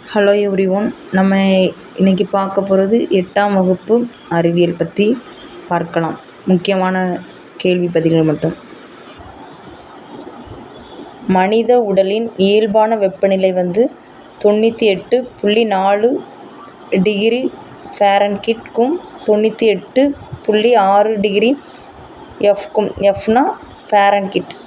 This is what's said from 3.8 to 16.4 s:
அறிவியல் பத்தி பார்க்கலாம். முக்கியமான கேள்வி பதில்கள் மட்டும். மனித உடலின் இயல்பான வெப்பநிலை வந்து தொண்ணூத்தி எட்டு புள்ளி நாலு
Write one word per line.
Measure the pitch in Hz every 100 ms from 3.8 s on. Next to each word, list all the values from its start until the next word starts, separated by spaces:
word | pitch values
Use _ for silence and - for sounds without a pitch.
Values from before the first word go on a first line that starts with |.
| - 226 240 - -
அறிவியல் | 170 170 170 170 175
பத்தி | 165 - 208 247 - - - - -
பார்க்கலாம். | 170 170 170 165 - - - -
முக்கியமான | 185 175 190 185 185 185 180 - - - -
கேள்வி | 185 180 175
பதில்கள் | 170 160 165
மட்டும். | 160 151 160 - - - - - - - - - - - - - - - - - - - - - - - - - - - -
மனித | 190 190 220 220 247
உடலின் | 214 190 190 214 233 202
இயல்பான | 196 208 220 214 214 226
வெப்பநிலை | 196 190 196 190 190
வந்து | 185 180 180 262 - - - - -
தொண்ணூத்தி | 208 214 226 226 220
எட்டு | 190 - 247 339 -
புள்ளி | 208 214 226
நாலு | 190 196 202 226 294 - -